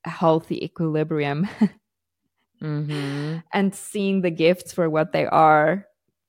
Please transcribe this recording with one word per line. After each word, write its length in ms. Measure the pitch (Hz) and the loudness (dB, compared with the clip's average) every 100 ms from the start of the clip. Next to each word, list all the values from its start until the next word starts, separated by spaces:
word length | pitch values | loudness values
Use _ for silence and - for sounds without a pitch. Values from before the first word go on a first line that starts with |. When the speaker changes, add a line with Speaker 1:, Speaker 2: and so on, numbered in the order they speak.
| - | -14
Speaker 1:
a 40 | |
healthy 540 | - 170 160 - 170 | 0 2 2 0 -8
equilibrium 840 | - - 160 156 156 156 143 143 196 | -8 -4 -2 -2 -2 -2 -2 -2 -2
<laughs> 40 | - 208 - _ _ _ _ _ _ _ - | 0 0 -2 _ _ _ _ _ _ _ -12
Speaker 2:
Mm-hmm. 760 | 151 151 151 147 139 143 147 165 - | -6 -4 -4 -6 -6 -6 -6 -8 -6
Speaker 1:
and 240 | 202 196 - | -2 -2 -4
seeing 460 | - 214 196 196 | -8 -4 -2 0
the 100 | 180 | -2
gifts 400 | 165 160 180 - | 2 2 2 -2
for 180 | - 165 | -2 0
what 220 | 156 160 | 0 0
they 140 | 160 151 | -2 2
are 600 | 165 156 151 156 190 - _ _ _ | 4 6 6 4 0 -6 _ _ _